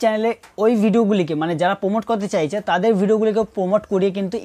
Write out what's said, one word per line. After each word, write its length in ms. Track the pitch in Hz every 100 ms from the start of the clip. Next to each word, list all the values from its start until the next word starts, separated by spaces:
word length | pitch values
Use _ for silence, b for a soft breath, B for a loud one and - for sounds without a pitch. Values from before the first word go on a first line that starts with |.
চ্যানেলে 300 | 226 214 226 226 - -
ওই 80 | 220 233
ভিডিওগুলিকে, 500 | 214 226 208 208 156 151
মানে 120 | 165 156
যারা 140 | 175 196
প্রমোট 220 | 190 220 214
করতে 180 | 226 202
চাইছে, 240 | 190 151 208 196
তাদের 220 | 180 220 202
ভিডিওগুলিকে 400 | 196 220 220 214 208 -
প্রমোট 280 | 185 208 -
করিয়ে 200 | 196 196 190
কিন্তু 180 | 190 226